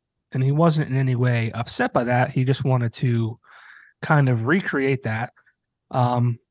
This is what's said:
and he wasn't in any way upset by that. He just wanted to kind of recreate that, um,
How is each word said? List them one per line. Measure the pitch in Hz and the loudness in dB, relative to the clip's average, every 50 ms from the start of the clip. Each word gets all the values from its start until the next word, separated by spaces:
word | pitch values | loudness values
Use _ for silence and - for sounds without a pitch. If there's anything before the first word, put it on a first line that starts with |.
| _ _ _ _ _ _ | _ _ _ _ _ _
and | - 131 | -4 -2
he | 131 135 | 0 0
wasn't | 143 151 170 165 147 156 147 - | 2 4 4 4 2 0 -2 -2
in | 131 | -2
any | 135 131 131 127 | -2 0 0 0
way | 117 127 123 120 117 113 110 | 0 0 0 0 0 -2 -2
upset | - 113 113 - - - 247 - | -4 -6 -8 -6 -4 -4 -4 -2
by | - 131 120 | 0 0 0
that. | 120 123 123 127 135 | 2 2 2 0 0
He | - 135 127 | 0 0 0
just | 135 131 - 131 | 0 0 0 0
wanted | 135 131 123 120 110 - | 0 0 0 0 -4 -4
to | - 143 123 117 113 113 110 113 - _ - - - - - - - - _ _ _ | -4 -2 0 0 0 -2 -2 -6 -10 _ -20 -20 -20 -20 -20 -20 -20 -20 _ _ _
kind | - - 156 147 139 127 | -2 2 2 4 4 4
of | 123 113 113 | 2 0 0
recreate | 135 170 196 - - 156 139 135 135 135 127 - | 0 0 0 0 -2 -2 0 0 0 0 -2 -2
that, | 110 110 110 - - - _ _ _ _ _ _ _ _ _ _ - | -4 -4 -4 -6 -8 -12 _ _ _ _ _ _ _ _ _ _ -4
um, | - 131 123 123 123 120 120 123 117 - _ _ | -2 0 0 2 2 0 0 0 -2 -4 _ _